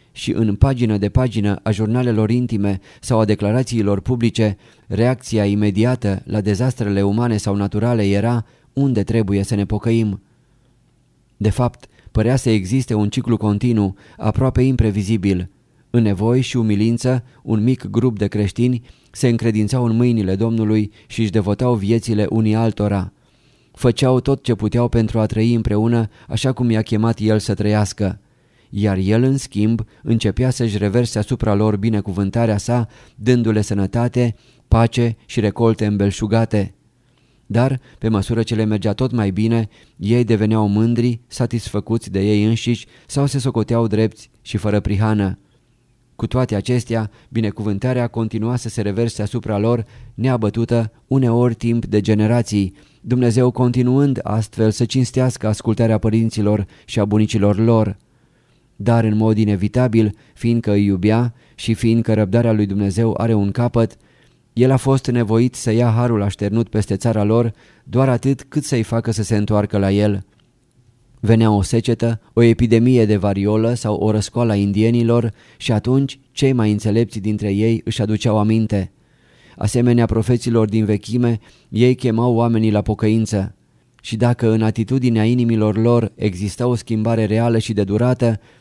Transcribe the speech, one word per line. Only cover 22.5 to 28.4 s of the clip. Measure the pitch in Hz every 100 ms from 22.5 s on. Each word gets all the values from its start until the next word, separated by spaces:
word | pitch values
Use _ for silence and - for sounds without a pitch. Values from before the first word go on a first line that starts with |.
altora. | 110 113 104 104 98 90 _ _ _ _ _ _
Făceau | - 123 113 131 127
tot | 139 131
ce | -
puteau | 110 107 120 120
pentru | 117 110 113
a | 107
trăi | 110 117
împreună | 117 110 104 113 117 110 _ -
așa | 113 131
cum | 127 123
i-a | 110
chemat | 110 107 113 110
El | 107 107
să | -
trăiască. | 95 104 107 101 - 98 - _ _